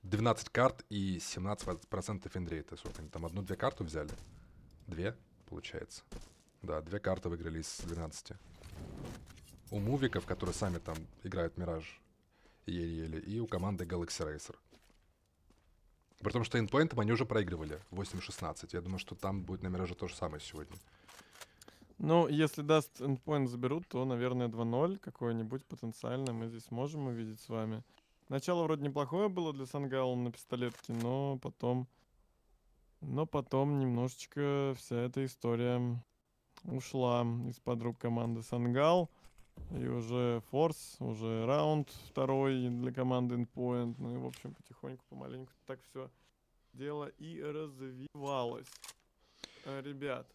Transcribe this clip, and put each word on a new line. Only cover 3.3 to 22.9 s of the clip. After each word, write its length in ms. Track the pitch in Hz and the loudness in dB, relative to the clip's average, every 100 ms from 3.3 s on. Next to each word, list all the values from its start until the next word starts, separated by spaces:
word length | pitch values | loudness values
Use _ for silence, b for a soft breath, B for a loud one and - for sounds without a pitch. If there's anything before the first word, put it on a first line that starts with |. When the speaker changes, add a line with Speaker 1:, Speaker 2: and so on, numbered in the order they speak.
| 87 92 95 | -4 -4 0
Speaker 1:
карту 280 | 127 135 | 0 0
взяли? 260 | 85 78 73 - - B B B B - - | -4 -2 -4 -8 -12 B B B B -18 -10
Две, 280 | 82 92 120 - - - | -4 -4 -4 -18 -20 -14
получается. 520 | - - - - - - - - - _ _ | -12 -8 -10 -10 -14 -14 -14 -14 -20 _ _
Да, 180 | 87 80 | -4 -4
две 180 | 78 101 | -2 -2
карты 300 | - 92 90 | 0 0 0
выиграли 320 | 85 85 80 | -2 -4 -4
из 200 | 80 - | -6 -6
двенадцати. 540 | 85 82 80 - - - - - - - - - - - - - - - - | -4 -4 -4 -8 -12 -14 -16 -18 -16 -12 -12 -10 -10 -10 -14 -18 -18 -20 -6
У 80 | 107 | 0
мувиков, 460 | 104 139 135 95 | 2 4 4 0
которые 300 | - 90 90 | -2 -2 0
сами 240 | - 101 85 | 0 0 0
там 180 | - 80 82 - | -2 -6 -8 -10
играют 340 | 95 92 82 - | -6 0 0 0
Мираж, 420 | 87 80 78 - _ _ _ b b b | -2 -2 -6 -16 _ _ _ b b b
еле-еле, 540 | - 87 85 82 80 80 | -4 -2 -2 -2 -4 -4
и 200 | 87 110 | -4 -2
у 80 | 113 | -2
команды 380 | 90 95 95 | 0 0 0
Galaxy 400 | 87 87 85 - 78 | -2 -2 -2 -2 -4
Racer. 300 | 76 - - _ - - - _ _ _ _ _ - _ _ _ _ _ _ | -4 -10 -14 _ -20 -20 -20 _ _ _ _ _ -20 _ _ _ _ _ _
При 120 | 104 | 0
том, 100 | 123 | 2
что 160 | 113 120 | 2 2
эндпоинтом 420 | 107 135 160 123 | 4 4 4 4
они 120 | 104 | 4
уже 140 | 117 110 | 4 4
проигрывали, 540 | 113 92 87 76 76 - | 4 4 0 -4 -8 -8
восемь 300 | 90 98 90 | -6 -4 -4
шестнадцать. 520 | - - 85 - - | -6 -6 -6 -6 -6
Я 80 | 90 | -4
думаю, 180 | 87 92 | -2 -4
что 160 | - | -6
там 280 | - 95 98 | -4 -2 -2
будет 200 | 90 95 | -2 -4
на 60 | 92 | -2
Мираже 260 | 90 90 | 0 -2
то 140 | 87 92 | -2 -6
же 60 | - | -2
самое 240 | 82 76 | -4 -4
сегодня. 380 | - 76 76 - B B B B B B B B B B B - | -8 -10 -10 -14 B B B B B B B B B B B -4
Speaker 2:
Ну, 280 | 151 165 165 | 6 8 8
если 360 | 147 156 - | 6 4 2
даст 380 | 147 156 147 | 6 6 6